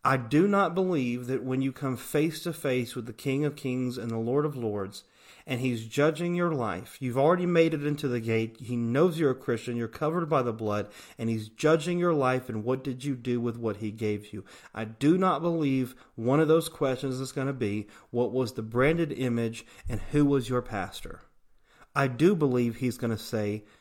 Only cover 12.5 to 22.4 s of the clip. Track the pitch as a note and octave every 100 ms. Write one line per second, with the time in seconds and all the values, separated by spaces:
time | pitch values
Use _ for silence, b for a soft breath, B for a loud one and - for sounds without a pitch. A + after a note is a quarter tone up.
12.5 | A2 A2+ C3 C3+ B2+ C#3 B2+ A#2+ A#2+ A#2+
13.5 | A#2 A2+ G2+ G#2+ G#2+ G#2+ G#2 G#2 G2 -
14.5 | B B - A2 A2+ D3 F#3 F#3 D3 E3
15.5 | E3 C#3+ C3+ B2+ - B - A2+ C#3+ D#3
16.5 | E3 D#3 - C#3 C3 C#3 B2+ C3+ - C3+
17.5 | C3+ G#2+ G#2 G2+ B B A#2+ A#2+ B2 B2
18.5 | - A2 A#2+ C#3 E3 D#3+ - C3 A#2 A#2
19.5 | A2+ B B - A#2 - D3 C#3+ C#3 A#2
20.5 | B2 - G#2+ F2+ - - - - _ _
21.5 | _ b b b C#3 C#3 A#2+ E3+ G3